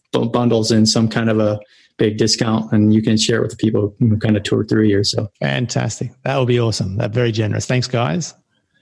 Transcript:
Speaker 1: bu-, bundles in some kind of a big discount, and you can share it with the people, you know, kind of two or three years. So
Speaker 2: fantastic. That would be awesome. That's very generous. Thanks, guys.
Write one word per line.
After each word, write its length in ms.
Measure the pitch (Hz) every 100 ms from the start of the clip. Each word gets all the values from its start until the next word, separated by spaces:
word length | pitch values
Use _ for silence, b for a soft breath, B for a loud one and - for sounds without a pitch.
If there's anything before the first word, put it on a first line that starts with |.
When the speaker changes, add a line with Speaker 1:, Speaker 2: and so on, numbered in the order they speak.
| _
Speaker 1:
bu-, 160 | 123 117
bundles 420 | 120 120 113 110
in 160 | 110 107
some 220 | 117 113
kind 200 | 117 113
of 120 | 110
a 180 | 107 107 b b b b
big 200 | 110 107
discount, 540 | 113 - 117 110 -
and 240 | 107 107
you 80 | 107
can 140 | 110 107
share 220 | - 113
it 40 |
with 80 | 117
the 60 | -
people, 360 | 110 107 104 -
you 80 | 113
know, 100 | 107
kind 180 | 110 104
of 80 |
two 120 | - 117
or 80 |
three 240 | 113 113 107
years. 220 | 98 107
So 220 | 110 110 -
Speaker 2:
fantastic. 720 | 139 135 120 131 117 - 123 -
That 160 | 131 139
would 80 | 123
be 140 | 123
awesome. 360 | 113 - 95 101
That's 160 | 113
very 200 | 117 120
generous. 340 | 110 104 107 -
Thanks, 220 | 127 -
guys. 460 | 117 131 175 - - _ _ _ _